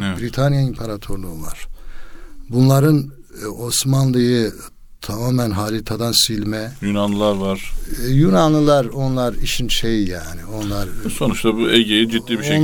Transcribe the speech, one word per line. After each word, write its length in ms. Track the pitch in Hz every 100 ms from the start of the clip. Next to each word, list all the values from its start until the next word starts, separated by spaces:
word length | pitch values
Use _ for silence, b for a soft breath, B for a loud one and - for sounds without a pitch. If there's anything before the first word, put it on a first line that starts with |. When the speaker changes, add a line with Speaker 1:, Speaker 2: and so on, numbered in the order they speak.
Speaker 1:
Evet. 180 | 98 92
Speaker 2:
Britanya 400 | 117 127 139 139
İmparatorluğu 800 | 131 104 113 104 - 98 90 80
var. 260 | 78 - - B B B B B B B B
Bunların, 600 | 120 131 135 147 147 139 - - -
e, 20 | 107
Osmanlı'yı 1080 | 90 120 - 135 135 131 123 123 123 107 - - - - -
tamamen 500 | - 104 123 127 117
haritadan 600 | 98 107 110 104 107 117
silme. 600 | 107 - 107 104 110 110 135
Speaker 1:
Yunanlılar 540 | 101 101 104 101 104 98
var. 380 | 95 95 - - - -
Speaker 2:
E, 40 | 123
Yunanlılar, 800 | 135 175 185 156 151 147 143 117
onlar 480 | 135 135 127 123
işin 340 | - 110 - 117
şeyi 420 | - 113 110 95
yani. 360 | 87 80 85 90
Onlar 440 | 107 101 101 95 - 220 -
Speaker 1:
Sonuçta 360 | 117 - 113
bu 160 | 110 113
Ege'yi 380 | 117 107 107 113
ciddi 300 | 113 - 113
bir 40 |
şekilde 160 | 143 151